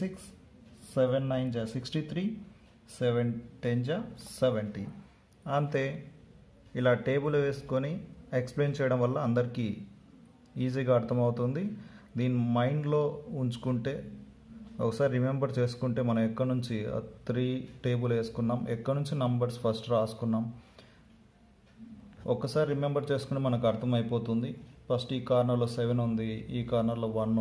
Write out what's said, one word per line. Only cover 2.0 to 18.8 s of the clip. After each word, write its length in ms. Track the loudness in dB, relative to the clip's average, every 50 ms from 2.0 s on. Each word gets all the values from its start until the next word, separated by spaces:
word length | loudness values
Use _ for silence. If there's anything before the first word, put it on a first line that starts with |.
| -4 -2
త్రీ, 140 | -4 -2 -2 -2 -4 -6 -10 -16 -18 -20 -20 -20 -20 -20 -20 -18 -6 -2
సెవెన్ 340 | 0 2 2 4 2 0 0 -4 -6 -12 -10 -6 -2
టెన్ 200 | 0 0 0 0
జా 140 | 0 -2 -4 -4 -8 -12 -16 -16 -16 -2 2
సెవెంటీ. 440 | 2 2 2 2 -2 -4 -6 -8 -8 -10 -10 -14 -18 -20 -20 -20 -20 _ _ -14 -6 -2 0 0
అంతే, 260 | 2 2 0 0 0 -2 -4 -8 -12 -14 -18 -20 -20 -20 -20 -20 -20 -20 -20 -20 -18 -8 -2
ఇలా 200 | 2 4 4 4 4 4 2
టేబుల్ 280 | 2 2 2 2 2 2 2
వేసుకొని 460 | 2 0 -4 -4 -2 -2 -2 -2 -2 -4 -6 -8 -12 -16 -18 -10 -4 -2 -2
ఎక్స్ప్లెయిన్ 360 | -2 0 0 0 0 2 2 2
చేయడం 200 | 2 2 4 4
వల్ల 180 | 4 2 2 2 2 2
అందరికీ 400 | 4 4 2 2 0 -2 -2 -2 -2 -4 -8 -14 -18 -20 -20 -20 -20 -20 -20 -20 -20 -20 -20 -10 -4 -2 -2
ఈజీగా 300 | 0 0 0 4 4 4 4
అర్థమవుతుంది. 640 | 4 2 2 4 4 4 2 2 0 0 0 0 -2 -4 -4 -8 -12 -16 -18 -20 -18 -8 -2 0
దీన్ని 220 | 0 2 2 2 2 4 4
మైండ్లో 460 | 4 4 2 2 0 2 2 2 2 2 2 -2 -4 -8 -8 -4 -2
ఉంచుకుంటే, 520 | -2 -2 -2 -2 -2 -2 -2 0 -2 -2 -4 -6 -8 -12 -14 -16 -16 -18 -20 -20 -20 -20 -18 -18 -18 -12 -6 -2 -2
ఒకసారి 260 | 0 2 2 2 2 4
రిమెంబర్ 400 | 2 2 2 2 0 0 0 2 0
చేసుకుంటే, 420 | 0 0 0 -2 -4 -2 0 0 0 2
మనం 120 | 2 2 2 2
ఎక్కడి 200 | 2 0 0 0
నుంచి 280 | 0 0 -2 -2 -4 -4 -4 -4 -4
ఆ 20 | -4 -6 -8 -12 -8 -4 -2
త్రీ 160 | 0 0 0 0 -2 -2 -6 -10 -10 -4 0
టేబుల్ 280 | 0 2 2 2 2 2
వేసుకున్నాం, 480 | 2 0 -2 -2 0 0 0 0 0 0 -2 -4
ఎక్కడి 220 | -2